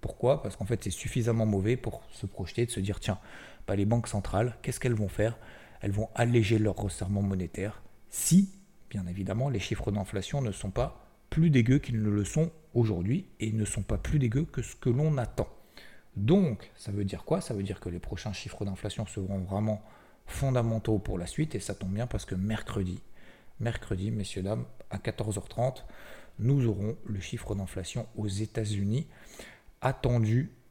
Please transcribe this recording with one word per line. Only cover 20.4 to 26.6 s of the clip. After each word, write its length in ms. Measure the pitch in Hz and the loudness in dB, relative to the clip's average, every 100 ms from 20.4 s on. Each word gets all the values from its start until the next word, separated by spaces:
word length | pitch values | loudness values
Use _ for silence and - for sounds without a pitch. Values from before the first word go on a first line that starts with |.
| 135 123 117 113 110 107 | 2 2 2 0 2 0
pour 200 | - 90 | 0 -4
la 80 | 85 | -4
suite 260 | - 156 | -2 -2
et 60 | 104 | -2
ça 140 | - | -6
tombe 180 | 101 95 | -6 -2
bien 160 | 101 120 | -2 -2
parce 160 | - | -4
que 100 | - | -4
mercredi, 680 | 92 101 110 - - 90 92 - - - - - - | -2 0 -2 -2 -2 -2 -4 -10 -16 -18 -20 -20 -4
mercredi, 500 | 117 117 - 95 98 | -4 -4 -4 -2 -2
messieurs, 320 | 113 98 - | -2 -4 -4
dames, 220 | 95 113 120 - - | -2 -2 -4 -10 -10
à 80 | - | -6
quatorze 380 | - - 104 101 | -6 -4 -4 -4
heures 120 | - | -6
trente, 380 | - 127 127 - - - - - - | -2 -2 -2 -14 -16 -16 -16 -18 -2
nous 260 | 110 143 | 2 4